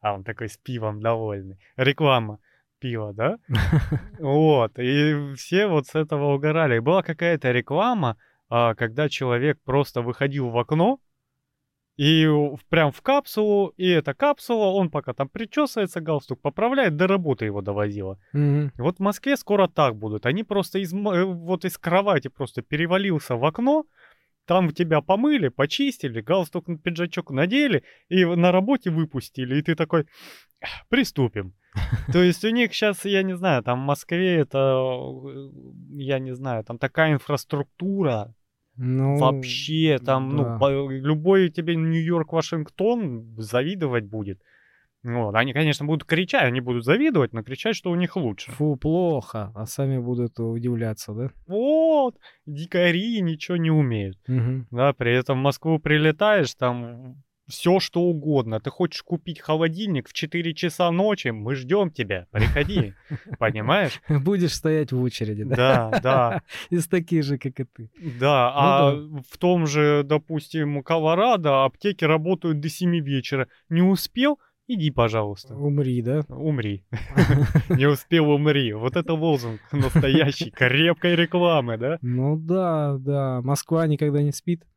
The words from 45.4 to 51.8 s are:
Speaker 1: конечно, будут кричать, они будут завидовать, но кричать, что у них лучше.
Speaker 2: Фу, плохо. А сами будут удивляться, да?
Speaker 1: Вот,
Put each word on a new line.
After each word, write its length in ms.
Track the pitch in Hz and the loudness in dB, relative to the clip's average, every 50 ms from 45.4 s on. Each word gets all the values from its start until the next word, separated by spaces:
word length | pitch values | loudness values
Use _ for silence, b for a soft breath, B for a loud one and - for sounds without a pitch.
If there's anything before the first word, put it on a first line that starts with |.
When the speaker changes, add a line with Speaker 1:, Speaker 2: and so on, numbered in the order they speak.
| 120 139 123 | 0 0 0
Speaker 1:
конечно, 320 | 139 160 156 143 - 147 | 0 2 2 0 0 -2
будут 180 | 147 160 151 - | -2 -2 -2 0
кричать, 380 | _ 165 160 - 180 - 277 170 | _ 0 0 0 0 2 2 2
они 160 | 127 120 131 | 2 2 -2
будут 240 | 123 123 123 120 113 | -2 -2 -2 -2 2
завидовать, 480 | 120 156 226 285 320 269 180 131 110 | 2 2 4 4 2 2 2 0 0
но 100 | - 117 | -2 -8
кричать, 360 | 107 123 131 - - 214 226 - | -8 -8 -10 -6 -4 -4 -4 -2
что 120 | _ 185 | _ -4
у 60 | 175 | -2
них 220 | 170 180 170 - 190 | 0 -2 -2 -2 -4
лучше. 340 | 160 120 104 - - - | -4 -4 -4 -6 -12 -16
Speaker 2:
Фу, 240 | - - 147 151 147 | -6 -4 -2 -2 -2
плохо. 760 | 131 - 151 160 175 185 175 160 135 117 - - 113 104 101 113 | -2 -2 0 0 2 2 2 0 -2 -4 -6 -10 -10 -10 -10 -10
А 100 | 104 110 | -10 -10
сами 320 | 110 - - 139 135 135 131 | -10 -4 -4 -2 -2 -2 -2
будут 400 | 120 120 123 120 123 117 _ - | -2 -2 -2 -2 -2 -4 _ -4
удивляться, 760 | 117 113 117 117 117 123 123 117 117 110 110 - - - 104 | -4 -4 -4 -4 -2 -2 -2 -2 -2 -4 -6 -6 -10 -12 -8
да? 160 | 110 123 135 - - - _ | -6 -6 -8 -8 -12 -14 _
Speaker 1:
Вот, 720 | 180 208 240 277 302 320 | -4 -2 0 2 2 4